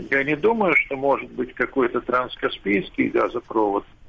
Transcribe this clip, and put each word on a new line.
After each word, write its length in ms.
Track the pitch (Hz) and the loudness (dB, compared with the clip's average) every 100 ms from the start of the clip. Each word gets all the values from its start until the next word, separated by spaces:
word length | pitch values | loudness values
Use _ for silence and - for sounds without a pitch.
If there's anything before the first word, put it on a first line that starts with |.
| - | -2
Я 120 | 135 | 0
не 120 | 139 151 | 2 2
думаю, 400 | 208 226 190 143 | 2 2 2 2
что 220 | - 135 | 0 0
может 340 | 139 117 120 | 0 0 -2
быть 240 | 117 127 - | -6 -6 -4
какой-то 460 | 123 135 120 123 | -2 0 0 0
транскаспийский 1080 | - 123 127 - 131 - 196 196 185 - 117 | -2 -2 -2 -4 -6 -4 -2 0 0 -2 0
газопровод 760 | 117 104 120 - 113 107 101 - - | 0 0 -2 -4 0 0 0 -4 -14